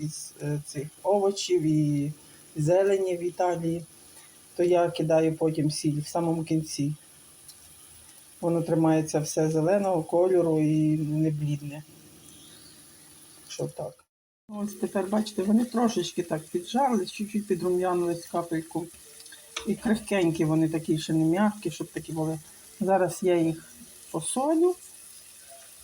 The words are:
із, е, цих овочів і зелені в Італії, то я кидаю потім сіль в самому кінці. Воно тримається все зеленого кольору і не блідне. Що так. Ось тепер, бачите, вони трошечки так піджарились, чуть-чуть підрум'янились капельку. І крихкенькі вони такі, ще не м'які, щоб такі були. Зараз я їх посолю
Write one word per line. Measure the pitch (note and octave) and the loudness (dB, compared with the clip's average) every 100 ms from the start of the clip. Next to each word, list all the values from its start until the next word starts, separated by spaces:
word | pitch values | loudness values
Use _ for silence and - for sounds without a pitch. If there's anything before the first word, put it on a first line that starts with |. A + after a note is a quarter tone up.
із, | D3+ - - - | -10 -10 -14 -10
е, | D3 D3 D3 | -6 -6 -6
цих | D3 D#3 - | -10 -10 -6
овочів | F#3 G3+ G3 G3+ - F3+ | 0 2 2 0 0 0
і | D#3 D#3 D3 D3 C#3+ D3+ - - - D#3+ | 2 2 2 0 -2 -6 -16 -20 -12 -2
зелені | D3+ F3+ G3 G3 F#3 F3 | 2 4 4 2 0 -2
в | |
Італії, | F3 - F3+ E3+ E3 E3 D#3+ - - - - - - - | -4 -2 -2 0 -2 -4 -8 -18 -20 -20 -20 -20 -10 -2
то | |
я | F3 F3 E3+ | 2 4 2
кидаю | E3+ D#3+ D#3+ D#3+ D#3 | 0 2 4 4 2
потім | D#3+ D#3 D#3 | 0 2 -2
сіль | D3+ D#3 D3 | 0 -2 -2
в | D3+ | -2
самому | F3 E3+ E3 | -2 0 -2
кінці. | D#3+ D#3+ D#3 - C#3+ D3+ - - - - - - - - - - - - - - | -2 -2 -2 -4 -4 -4 -12 -20 -20 -20 -20 -20 -20 -20 -20 -20 -20 -20 -20 -4
Воно | E3+ E3+ | 0 0
тримається | D3+ E3 D#3+ D#3+ D#3 D#3+ | 2 2 4 4 2 -2
все | D3+ - D#3 | -2 0 0
зеленого | D#3+ D#3 G3+ G3 F3 | 2 2 2 2 0
кольору | D#3+ E3+ F#3 F3+ E3+ D#3 | 0 2 4 4 4 2
і | D3+ D#3 D#3 D#3 | 2 2 2 2
не | D3+ D3+ D#3+ | 0 0 0
блідне. | D3+ D3 D3 C#3+ D3 - - - - - - - - - - - - - - - - - | 0 -2 -4 -6 -12 -16 -20 -20 -20 -20 -20 -20 -20 -20 -20 -20 -20 -20 -20 -20 -20 -16
Що | - C#3+ | -10 -8
так. | - - - _ _ _ _ - | -8 -12 -14 _ _ _ _ -16
Ось | G#3 G3+ | -8 -8
тепер, | - F#3+ G3+ F#3+ | -6 -4 -4 -2
бачите, | G#3+ G#3+ - | -2 -2 -4
вони | F#3+ A3 A#3+ | 2 2 2
трошечки | A3+ A#3+ F#3 F3 - | 0 0 0 -2 -4
так | F3 D#3 D#3 | -4 -6 -4
піджарились, | F3 F3 A#3+ C4+ A3+ F#3 | -6 -4 0 2 0 -2
чуть-чуть | - G#3 G#3+ G3+ | -6 -6 -6 -2
підрум'янились | F3 F3+ F3+ F#3 F3 F3 E3+ - | -2 0 0 0 0 0 -4 -6
капельку. | E3+ E3+ D#3+ D#3+ E3 E3+ - - - - - - - - | -6 -4 -6 -6 -6 -8 -12 -20 -20 -20 -20 -16 -8 -6
І | G3 | -4
крихкенькі | A#3 A3 - G3+ E3 D#3+ D#3 | 0 0 0 2 2 2 2
вони | D#3+ D#3+ | 2 2
такі, | D#3+ D#3 D#3 | 0 -2 -2
ще | - | 0
не | D#3+ D#3+ | 0 2
м'які, | F3+ G#3+ G#3 E3+ | 4 2 0 -6
щоб | D3+ E3+ | -8 -10
такі | F3 D#3+ | -10 -8
були. | D#3+ D#3 D#3+ - - - - | -4 -4 -6 -10 -20 -20 -4
Зараз | F#3+ F#3+ F3+ - | 2 4 2 0
я | F#3 F3 | 2 4
їх | E3 D#3+ - - - - - | 2 0 -10 -20 -20 -20 -10
посолю | D#3+ D3+ B3 C#4+ D#4+ F4+ F4 - - - - - - - - - - | -8 -4 -2 0 2 2 0 -8 -20 -20 -20 -20 -20 -20 -20 -20 -20